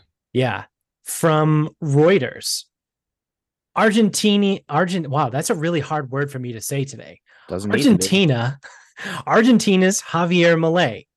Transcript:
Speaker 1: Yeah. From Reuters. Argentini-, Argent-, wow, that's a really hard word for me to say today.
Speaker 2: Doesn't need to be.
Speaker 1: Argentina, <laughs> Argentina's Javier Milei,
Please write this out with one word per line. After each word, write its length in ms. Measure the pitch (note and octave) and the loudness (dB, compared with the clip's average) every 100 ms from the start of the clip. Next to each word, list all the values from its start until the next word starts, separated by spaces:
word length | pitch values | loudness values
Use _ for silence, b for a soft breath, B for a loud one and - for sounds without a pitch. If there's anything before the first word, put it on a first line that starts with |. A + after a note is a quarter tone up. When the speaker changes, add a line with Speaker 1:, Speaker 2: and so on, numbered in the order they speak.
| _ _ _ | _ _ _
Speaker 1:
Yeah. 320 | B2+ B2 G2+ - _ _ _ | -2 -2 -4 -12 _ _ _
From 680 | - - E3 D#3 D#3 D3+ D3+ - | -14 -2 0 2 2 2 -2 -6
Reuters. 840 | D#3 C#3 E3 F#3+ B2 - - - - _ _ _ _ _ _ _ _ _ _ - | -2 2 4 4 0 -8 -8 -10 -10 _ _ _ _ _ _ _ _ _ _ 0
Argentini-, 880 | G#3+ G#3+ G#3+ - G#3+ G3+ G3+ G3 - | 2 4 2 2 2 2 2 -2 -4
Argent-, 400 | D3 F3 F#3 C#3+ | -2 -2 -2 -4
wow, 220 | C#3 B2+ | -2 -2
that's 200 | C3+ D#3+ | -2 -4
a 60 | F3 | -4
really 240 | E3 E3+ | -2 -4
hard 320 | - D3+ C3 | -4 -6 -6
word 180 | C3+ C#3+ | -6 -6
for 100 | C3+ | -8
me 120 | B2 | -10
to 80 | A2 | -10
say 220 | - C#3 | -8 -6
today. 380 | C3+ A2+ D2+ - _ b b | -6 -10 -20 -20 _ b b
Speaker 2:
Doesn't 240 | F2 G#3 | -8 -2
need 60 | - | 2
to 60 | |
be. 60 | C#4+ | 4
Speaker 1:
Argentina, 680 | F3+ - F#3+ E3+ A#2+ A#2+ C#3 | 2 2 2 2 2 -2 -6
<laughs> 640 | - - _ - - - - | -14 -20 _ -16 -14 -10 0
Argentina's 760 | F3+ A#3+ A3+ G#3+ F#3 F#3 G3+ | 2 4 4 4 2 2 0
Javier 540 | - E3 F3 F3 E3+ E3 | -4 -2 0 4 4 4
Milei, 500 | E3 F3 C#3+ G2 - | 2 2 0 -4 -16